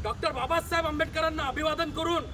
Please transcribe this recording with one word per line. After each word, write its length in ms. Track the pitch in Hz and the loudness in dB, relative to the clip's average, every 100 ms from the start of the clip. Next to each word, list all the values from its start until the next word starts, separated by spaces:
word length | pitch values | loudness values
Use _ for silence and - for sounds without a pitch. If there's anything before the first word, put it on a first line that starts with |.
डॉक्टर 280 | - - 330 | -4 0 0
बाबासाहेब 540 | 269 254 330 330 339 320 | 0 0 0 2 0 2
आंबेडकरांना 580 | 302 311 320 320 311 | 0 0 2 0 0
अभिवादन 460 | 285 262 311 311 330 | -2 0 0 0 -2
करून 320 | 302 320 339 - | 0 0 0 0